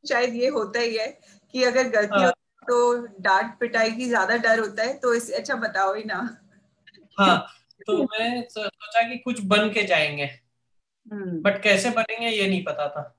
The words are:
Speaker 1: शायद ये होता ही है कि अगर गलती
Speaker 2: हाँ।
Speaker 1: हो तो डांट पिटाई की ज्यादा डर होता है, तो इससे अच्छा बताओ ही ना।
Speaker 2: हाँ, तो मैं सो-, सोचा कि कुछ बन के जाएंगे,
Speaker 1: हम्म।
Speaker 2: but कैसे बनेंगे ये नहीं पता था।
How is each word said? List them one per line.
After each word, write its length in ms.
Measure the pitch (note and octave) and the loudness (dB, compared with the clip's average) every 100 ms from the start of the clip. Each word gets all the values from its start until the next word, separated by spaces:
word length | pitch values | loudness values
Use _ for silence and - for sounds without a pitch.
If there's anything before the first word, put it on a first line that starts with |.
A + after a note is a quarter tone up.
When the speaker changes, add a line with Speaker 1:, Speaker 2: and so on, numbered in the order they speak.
| - | -2
Speaker 1:
शायद 240 | B3 B3 | 0 0
ये 140 | A#3 B3 | 0 0
होता 320 | D4 G#3 A#3 | 0 -4 -2
ही 180 | A#3 A3 | -2 -2
है 220 | A3 - _ _ _ | -6 -8 _ _ _
कि 120 | G#3+ | 0
अगर 260 | B3 B3 B3+ | 2 2 2
गलती 320 | A3 G#3 G3+ | 2 2 4
Speaker 2:
हाँ। 40 | F#3+ | 4
Speaker 1:
हो 60 | - _ _ - | 2 _ _ 0
तो 400 | A#3+ A#3+ A#3+ A#3+ G3 | 2 4 2 -4 -4
डांट 380 | F#3+ F#3+ A#3 - | 2 2 2 -4
पिटाई 320 | A#3 A3+ A3+ | -4 0 0
की 180 | A3+ B3 | 0 -2
ज्यादा 280 | A#3 F#3+ A#3 | 0 2 2
डर 220 | A3+ A3 | 2 2
होता 240 | G#3 G#3 | 0 -2
है, 100 | A3+ | -4
तो 200 | C#4 B3 | 0 0
इससे 200 | A#3 A#3 | 0 0
अच्छा 220 | F#3+ A3+ B3+ | -6 -4 -4
बताओ 400 | A3 F#3+ G3 G#3 | -2 0 0 0
ही 80 | |
ना। 340 | G#3+ F#3+ A#3+ - _ _ _ _ - _ _ - | -6 -6 -6 -10 _ _ _ _ -20 _ _ 2
Speaker 2:
हाँ, 280 | G3 F3 - - _ _ - | 4 4 0 -18 _ _ -2
तो 160 | F#4 | 0
मैं 440 | C4+ A3 A#3 B3 A#3+ | 0 -2 -2 -2 -6
सो-, 160 | G#3+ G3+ | -8 -8
सोचा 440 | _ - A3+ A#3 | _ -2 0 0
कि 80 | B3 | -4
कुछ 240 | B3 A#3 | -6 -6
बन 280 | G3 G#3 G#3+ | 2 2 4
के 140 | A3 | 0
जाएंगे, 400 | - E3 D3+ D3 C#3 - _ _ _ _ _ _ A3+ | 0 2 0 -2 -8 -8 _ _ _ _ _ _ -14
Speaker 1:
हम्म। 280 | G#3 F#3 E3+ | -10 -6 0
Speaker 2:
but 200 | F#3 G3 | 0 0
कैसे 280 | G#3 F#3+ A#3+ | 2 2 2
बनेंगे 380 | A3 A3 A3+ A#3 | -2 -4 -4 -4
ये 200 | G#3+ G3 | -2 0
नहीं 160 | F#3+ | -2
पता 260 | E3 D3 C#3+ | -4 -6 -6
था। 260 | D3+ C#3+ | -6 -12